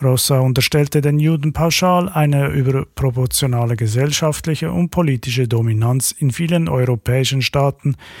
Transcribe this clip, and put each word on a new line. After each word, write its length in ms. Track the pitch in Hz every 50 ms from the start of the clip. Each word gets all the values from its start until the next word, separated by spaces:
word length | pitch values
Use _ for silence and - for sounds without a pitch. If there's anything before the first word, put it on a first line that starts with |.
Rossa 380 | 135 131 131 120 - - 139 131
unterstellte 600 | 131 131 123 131 120 - - 151 147 139 - 151
den 180 | 139 147 147 151
Juden 340 | 151 156 165 151 143 156 143
pauschal 560 | - 160 165 160 - 185 180 180 180 175 -
eine 400 | - 156 151 147 143 139 139 139
überproportionale 1300 | 147 147 127 131 135 135 - - _ - 135 131 117 127 127 120 - - 143 127 123 117 120 117 117
gesellschaftliche 920 | 110 117 107 107 123 139 147 143 - 165 151 147 - - 165 156 - 160 160
und 180 | 180 170 175 165
politische 580 | - 175 175 147 135 117 - 127 117 127 127
Dominanz 640 | 113 117 113 117 113 113 107 113 120 127 131 - -
in 200 | - - 151 135
vielen 360 | 117 - 170 165 175 170 165
europäischen 720 | 165 - 127 127 123 123 107 - - 123 135 131 - 135 135
Staaten, 540 | 120 - - 143 139 139 131 - - 143 135 - - - - -